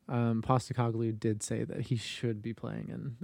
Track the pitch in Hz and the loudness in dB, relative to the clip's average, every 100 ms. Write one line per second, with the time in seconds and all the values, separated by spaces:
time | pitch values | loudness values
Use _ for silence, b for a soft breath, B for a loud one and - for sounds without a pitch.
0 | - 120 117 113 - 127 - 123 117 113 | -2 2 4 2 4 4 4 2 2 2
1 | 117 107 113 107 - 113 113 - 113 117 | 0 2 0 0 -2 -2 -2 -4 -2 -2
2 | - - 117 104 113 110 120 - - 117 | -2 -4 -2 -2 -6 -6 -6 -6 -6 -6
3 | 117 117 | -8 -8